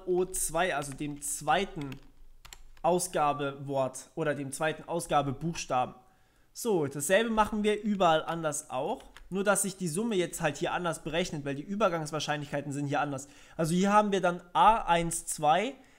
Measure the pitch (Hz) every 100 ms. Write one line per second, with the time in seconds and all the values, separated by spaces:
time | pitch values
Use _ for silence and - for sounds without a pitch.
0 | 175 180 185 - - 160 185 143 143 139
1 | 147 143 - - 147 170 196 160 143 131
2 | - - - - - - - - 170 180
3 | 180 170 147 143 143 143 139 139 127 -
4 | - - 151 139 131 - 156 151 - 170
5 | - 151 139 131 165 165 - 131 123 -
6 | _ _ _ _ _ - 233 180 139 143
7 | 139 196 233 220 214 214 214 208 214 196
8 | 175 156 - 165 160 143 - 127 165 262
9 | - - - 190 202 196 196 - 180 160
10 | 233 190 170 - 160 143 170 165 175 156
11 | 165 165 180 156 139 139 202 202 202 165
12 | 151 156 - 151 139 143 143 139 143 139
13 | 143 131 - - - - 160 180 202 214
14 | 208 196 180 175 - 156 190 220 - 175
15 | 170 - - - 151 170 233 269 -